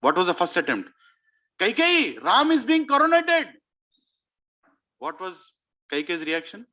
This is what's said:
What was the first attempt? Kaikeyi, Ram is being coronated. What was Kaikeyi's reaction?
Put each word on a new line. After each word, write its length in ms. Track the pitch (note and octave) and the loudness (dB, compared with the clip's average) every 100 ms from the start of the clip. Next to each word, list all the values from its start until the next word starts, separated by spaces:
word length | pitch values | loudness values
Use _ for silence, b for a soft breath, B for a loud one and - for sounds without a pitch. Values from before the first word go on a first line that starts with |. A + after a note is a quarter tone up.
What 160 | C#3 D3+ | 2 2
was 100 | F3+ | 0
the 80 | |
first 220 | E3+ F3 - | 0 -2 -2
attempt? 340 | D3 A#2 F2+ _ _ _ _ _ _ _ | -2 -4 -6 _ _ _ _ _ _ _
Kaikeyi, 640 | F#4+ A4 E4+ F4 A3+ A#2 | -2 2 2 4 0 -4
Ram 280 | C3 A3 D4 | 0 2 4
is 140 | D#4+ | 0
being 220 | A#3 D#4+ D4+ | 2 0 2
coronated. 600 | C#4+ D#4 E4+ E4 E4+ - - _ _ _ _ _ _ _ _ _ _ _ _ _ _ | 2 4 2 2 0 -2 -12 _ _ _ _ _ _ _ _ _ _ _ _ _ _
What 220 | C#3 D#3+ | -10 -10
was 320 | F#3 E3+ - _ _ _ _ | -12 -14 -20 _ _ _ _
Kaikeyi's 320 | D3 D3+ E3+ | -8 -4 -6
reaction? 420 | D#3 E3 E3 G3+ B3 | -4 -6 -6 -18 -20